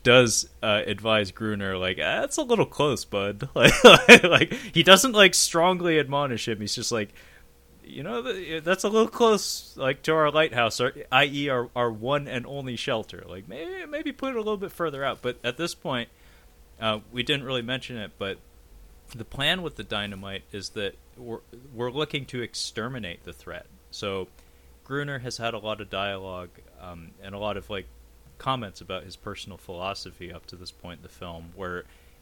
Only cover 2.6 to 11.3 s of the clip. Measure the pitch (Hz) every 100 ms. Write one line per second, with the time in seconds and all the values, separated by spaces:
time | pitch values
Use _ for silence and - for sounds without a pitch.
2.6 | 156 - 147 113 - 101 101 104 135 -
3.6 | 127 - 240 175 - 185 180 147 160 214
4.6 | 214 165 170 190 269 214 190 - - 170
5.6 | 170 180 175 156 135 139 143 113 - 107
6.6 | 104 - 113 117 104 - - - - _
7.6 | _ - - - 151 240 254 190 160 160
8.6 | 156 185 208 220 220 - 233 208 - -
9.6 | - - 131 135 - 160 151 151 156 117
10.6 | 113 - 127 143 - 131 143